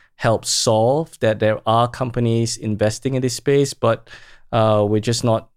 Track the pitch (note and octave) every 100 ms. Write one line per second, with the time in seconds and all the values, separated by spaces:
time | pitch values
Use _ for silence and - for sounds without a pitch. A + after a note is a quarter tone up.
0 | _ _ A#2+ G#2+ - - - A2 A#2 D3
1 | D#3+ - A2+ G#2 G#2+ G#2+ - A#2 A#2+ -
2 | B2+ A#2+ A#2 A#2 A2+ - A2 G#2 G#2+ A2
3 | C3 C3 B2+ A#2+ - C#3 C#3 - A#2 A2+
4 | - - - - - A#2 A2 G#2+ G#2 G#2+
5 | A2 A#2 B2 A2+ -